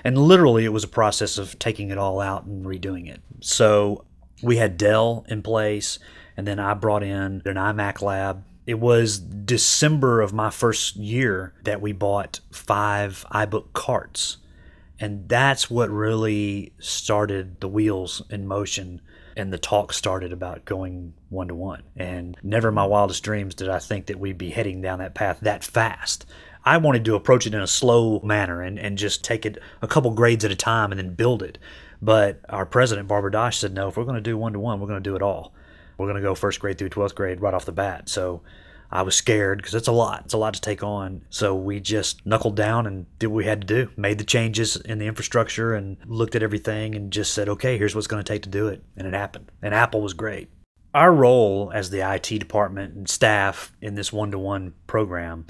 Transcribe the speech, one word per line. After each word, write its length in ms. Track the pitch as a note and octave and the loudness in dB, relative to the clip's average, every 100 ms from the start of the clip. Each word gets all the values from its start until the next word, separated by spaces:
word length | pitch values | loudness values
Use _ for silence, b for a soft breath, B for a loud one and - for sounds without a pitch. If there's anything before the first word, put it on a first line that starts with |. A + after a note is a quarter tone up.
And 120 | B2 | 0
literally, 480 | B2+ D3+ F#3 D3+ A2+ | 6 8 10 8 6
it 100 | A2+ | 2
was 100 | G#2+ | -2
a 60 | G2 | -2
process 500 | - G#2+ - G#2 - | 2 2 2 -2 -4
of 180 | F#2+ - | -8 -6
taking 320 | A#2 G#2+ G2+ | -6 -4 -6
it 80 | G2 | -4
all 220 | G2 F#2+ | -2 -2
out 260 | G2 G2 | -4 -4
and 200 | G2 G2 | -8 -10
redoing 440 | F#2+ F#2 F#2+ F#2 E2+ | -8 -8 -8 -8 -10
it. 120 | C2+ - - | -18 -20 -12
So 640 | - - A2 G#2 G#2 G2+ - - - - | -4 4 6 6 4 -2 -10 -20 -20 -4
we 140 | A#2+ A#2 | 2 4
had 200 | G#2+ E2+ | 2 4
Dell 480 | G#2 A2 A#2 A#2 - | 4 6 4 0 -6
in 140 | G#2+ | -8
place, 560 | G#2+ A2 G#2+ G#2 - - B B B - | -2 0 0 -2 -6 -8 B B B -8
and 80 | |
then 140 | G2+ G2+ | -6 -2
I 160 | G2 | -2
brought 260 | G2+ G#2+ G#2 | 0 2 0
in 400 | G2+ G2 G2 G2 | 0 -4 -4 -6
an 100 | G2 | -6
iMac 460 | F#2+ G2+ G#2+ G2+ - | -2 0 0 -4 -2
lab. 400 | G2+ G2 G2 F#2+ - - - | -2 0 -2 -4 -12 -14 -6
It 120 | A2 | 0
was 380 | A#2+ A#2 A2+ G2+ | 4 6 4 0
December 1040 | E2+ G2+ G2+ A#2 - - D3+ D3+ C3+ A#2 | -6 -8 0 2 2 4 4 4 4 4
of 120 | G2+ | 2
my 180 | G#2+ G#2+ | 0 -2
first 460 | - A#2+ G#2+ - G#2 | 0 0 2 -4 -6
year 580 | G#2 A#2+ B2 F#2+ F#2 - | -4 0 0 0 -6 -8
that 180 | - G#2 | -6 -4
we 120 | G#2 | -4
bought 480 | F#2+ G2+ G2+ G2 - - | -2 0 0 -2 -12 -14
five 720 | - - G#2 G#2 G2+ G#2 F#2+ - | -10 0 2 2 0 -2 -6 -6
iBook 420 | G#2+ G#2+ G#2+ - | -2 -2 -2 -4
carts. 640 | - - A#2 - - - - b b b b b - | -6 -2 -2 -4 -6 -6 -8 b b b b b -8
And 280 | G#2+ G#2 F2+ | -8 -6 0
that's 420 | A#2+ C3+ C3+ - | 4 4 2 0
what 180 | A#2+ G#2+ | 0 0
really 840 | G#2 G#2+ A2+ A2 G#2 G#2 G2+ F2+ - | 0 0 0 0 0 -2 -4 -8 -12
started 840 | - - - G#2 G#2 G2 F#2 F2 | -8 -6 0 0 0 -2 -6 -10
the 80 | F#2+ | -4
wheels 520 | G#2 G#2+ F#2+ F2+ - - | 0 2 0 -4 -10 -10
in 160 | G#2 | -8
motion, 540 | G2 G2+ G2+ - F#2 F2+ B B B - | -4 -4 -4 -6 -8 -14 B B B -8
and 160 | F#2+ | -6
the 40 | F2+ | -6
talk 360 | - G#2 G2 | 0 0 0
started 400 | - G2+ F#2 F2+ | -4 -2 -4 -6
about 320 | F2 F2+ - | -8 -10 -10
going 480 | - F#2+ F#2 F2+ F2 - - | -8 -6 -6 -10 -12 -16 -12
one-to-one. 540 | F#2 F2+ E2+ F#2+ D#2 - | -8 -8 -8 -8 -10 -16
And 400 | - F2+ F2+ F2+ F2 | -12 -8 -8 -10 -10
never 240 | G2+ A#2 A2+ | -2 2 2
in 60 | |
my 120 | G#2+ | 4
wildest 380 | G2 G#2 G2+ - | 4 4 4 0
dreams 320 | G#2+ G#2+ G2 | -4 -4 -4
did 140 | - F#2+ | -6 -4
I 100 | F2+ | -4
think 280 | - G2+ F2 | -4 -6 -6
that 120 | F#2+ | -6
we'd 180 | G2 F#2 | -6 -6
be 120 | F2 | -6
heading 320 | A#2 G2+ F#2 | -4 -4 -4
down 180 | F#2 F#2 | -6 -6
that 160 | F#2+ | -8
path 240 | - G2+ - | -2 -2 0
that 220 | G#2+ G#2 | -2 -2
fast. 600 | - A#2+ A2+ F#2+ - - - B B B | -2 0 0 -2 -6 -6 -10 B B B
I 100 | B2+ | 4
wanted 300 | E3 D#3 B2 | 6 6 4
to 100 | A2 | 2
approach 320 | G2+ - B2 A2+ | 2 6 6 4
it 60 | |
in 80 | G#2+ | -2
a 60 | F#2+ | 0
slow 520 | - B2 A#2 A2+ G#2+ | 2 6 6 6 2
manner 360 | G#2 G#2+ F#2 F2 | 2 0 0 -2
and, 160 | F#2 G#2 | -6 -6
and 200 | G#2 G2 | -6 -4
just 260 | G#2 - | -2 -4
take 220 | - A2+ | -2 -2
it 120 | G#2+ - B B | -2 -6 B B
a 60 | A2+ | 0
couple 240 | D#3 B2 | 2 2
grades 320 | A2 A#2 A2+ | 4 6 6
at 80 | G#2+ | 2
a 40 | F#2+ | 0
time 340 | A#2 A2+ G#2 | 2 2 2
and 80 | G2 | -2
then 160 | F#2 | -6
build 280 | F2 A#2 A#2 | 0 0 0
it. 140 | - - B B B B | -4 -12 B B B B
But 400 | G#2+ A2 G2+ - - | 4 6 6 0 -8
our 160 | G2+ | -6
president, 420 | F#2+ B2 B2+ G2+ G2+ | 0 2 2 0 -2
Barbara 240 | G#2 G2 | -2 0
Dosh, 260 | G#2+ A#2 - | 0 0 -2
said, 160 | G2+ | -4
"No, 140 | F#2+ G2 | -4 -4
if 80 | |
we're 80 | G#2 | -4
gonna 160 | A#2+ A#2+ | -4 -4
do 180 | A2 A2 | -4 -4
one-to-one, 440 | A2+ G#2 A#2 G2+ | -4 -4 -4 -4
we're 60 | G2+ | -4
gonna 120 | G2 | -6
do 160 | G2 | -4
it 60 | F#2 | 0
all. 320 | G2 F2 - b b b b - | 0 -2 -10 b b b b -6
We're 100 | G2 | -4
gonna 120 | G2+ | -2
go 160 | G2 | -2
first 240 | F#2 G#2 - | 0 -2 -2
grade 180 | G2+ F#2+ | -6 -4
through 120 | F#2+ | -4
twelfth 260 | G#2 G2+ | -2 -2
grade 240 | - G2 F2+ | -2 -4 -2
right 140 | G2 | 0
off 100 | F#2 | 0
the 80 | - | -2
bat." 380 | E2+ G2 E2 - | -4 -4 -4 -6
So 320 | - F#2 F2 B B B B B | -4 -4 -6 B B B B B
I 120 | F2+ | -2
was 120 | F#2 | 2
scared 460 | - - G#2+ G2 G2 | 2 4 4 2 0
'cause 140 | - | -4
it's 120 | A2+ A#2 | -2 2
a 40 | |
lot. 320 | A#2 G#2+ G2 | 4 2 -2
It's 80 | - | -4
a 40 | A2 | 0
lot 180 | G#2+ | 0
to 60 | G#2 | -2
take 200 | - G2+ | -6 -4
on. 400 | G#2 G2+ F#2+ F#2+ - | -4 -4 -6 -10 -12
So 240 | - G#2 | -2 0
we 260 | F#2+ F#2+ G2+ | 0 -2 -4
just 460 | F#2+ G#2+ F#2+ - | -2 -2 -2 -6
knuckled 300 | G#2+ A2 A2+ | 0 0 0
down 320 | G2+ G#2+ A#2 A2 | 0 0 0 -2
and 180 | F#2+ F2 - | -6 -12 -4
did 80 | A2+ | -2
what 80 | |
we 100 | G#2+ | 0
had 160 | G2+ G#2 | 0 -2
to 60 | F#2+ | 0
do, 240 | A2+ B2 | 0 0
made 220 | - G2 G#2+ | -2 -2 -2
the 60 | |
changes 540 | G#2+ A#2+ A2+ G#2+ A2 - | 0 0 0 0 -2 -4
in 200 | - G#2+ | -6 -6
the 80 | |
infrastructure 680 | G#2+ A2 - A#2+ A2 - A2+ | -6 -6 -2 0 0 -2 -2
and 220 | G#2+ G2 F#2+ A2+ | -2 -4 -12 -8
looked 260 | A2+ A2+ | -2 0
at 80 | A#2 | 0
everything 540 | G#2+ G#2 A2+ G#2+ A2 | 0 -2 -4 -4 -6
and 180 | G#2+ G2+ | -8 -6
just 220 | G2 G2 | -4 -2
said, 120 | - G2+ | -2 -2
"Okay, 280 | G#2 B2+ A#2 | -2 0 2
here's 160 | G#2 | 0
what's 140 | G#2+ G2+ | 0 -4
gonna 160 | G#2+ | -6
take 180 | F#2+ G#2 | -4 -6
to 60 | G2 | -4
do 180 | G2+ G#2+ | -2 -2
it." 140 | F#2+ - G2+ | -4 -14 -12
And 80 | |
it 80 | F#2+ | -6
happened. 380 | F#2+ G2+ - - - | -4 -6 -10 -20 -10
And 140 | G2+ | -2
Apple 260 | G#2 A#2 A2 | 2 2 2
was 140 | G#2 | -2
great. 340 | E2 G#2+ G2 - - _ _ _ | -6 -8 -8 -14 -20 _ _ _
Our 180 | C#3+ F3 | 6 8
role 580 | D#3+ B2 B2+ G#2+ G2 G2+ | 10 8 8 4 2 -4
as 200 | G#2 F#2 | -6 -4
the 120 | F#2+ | -4
I 140 | F#2+ F#2+ | -2 -2
T 220 | - G#2+ | -4 -6
department 560 | - G#2+ G2 G2 F#2+ | -2 0 0 -2 -10
and 120 | F#2+ F#2+ | -10 -6
staff 640 | - A2 G#2 G2 - - _ | 2 4 4 0 -4 -14 _
in 140 | G#2+ | -10
this 180 | G2+ G2 | -6 -6
one-to-one 600 | G#2 G#2 G2 G2 G2 F#2 - - | -4 -4 -4 -4 -4 -6 -14 -4
program, 580 | A2 G2+ F2+ F2+ E2 | -2 0 -4 -6 -10